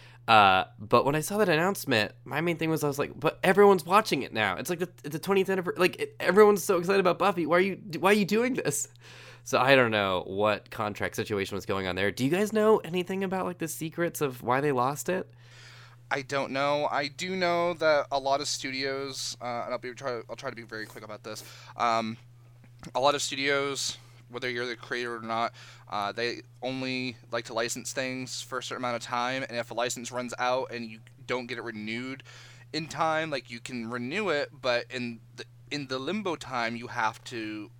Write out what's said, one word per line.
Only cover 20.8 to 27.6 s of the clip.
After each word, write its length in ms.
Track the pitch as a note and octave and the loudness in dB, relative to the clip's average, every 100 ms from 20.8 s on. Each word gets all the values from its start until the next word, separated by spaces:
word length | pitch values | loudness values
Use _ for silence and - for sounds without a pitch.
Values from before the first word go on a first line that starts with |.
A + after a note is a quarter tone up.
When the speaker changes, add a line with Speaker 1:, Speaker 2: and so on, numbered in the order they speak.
| G#2+ | -10
Speaker 2:
quick 160 | A2+ | -12
about 200 | G#2+ G#2+ | -14 -12
this. 200 | A2+ G#2+ - - - - | -12 -12 -14 -18 -14 -2
Um, 400 | A#2 A2+ A2+ A2+ - - - - - - - - | 2 2 0 -6 -14 -20 -20 -20 -20 -20 -8 2
a 40 | |
lot 140 | C3+ | 2
of 80 | C#3+ | 2
studios, 760 | - C#3 C#3 C#3+ C#3 C3+ - - - - - | 0 -2 0 2 0 -2 -6 -8 -14 -20 -16
whether 200 | A#2+ B2 | -8 -4
you're 160 | A#2+ B2 | -4 -4
the 100 | A2+ | -6
creator 400 | - B2 A#2+ A#2 | -6 -6 -4 -6
or 60 | |
not, 320 | A2+ A2+ A#2 - - - - | -4 -2 -2 -4 -20 -20 -8
uh, 240 | G#2 G2+ | -4 -4
they 300 | G2+ A#2+ - - - | -2 -4 -4 -12 -10
only 520 | B2+ C3 C3 B2+ B2+ A#2 - | -8 -6 -4 -4 -6 -10 -8
like 140 | A#2 A#2 | -8 -4
to 80 | |
license 400 | A2+ | -4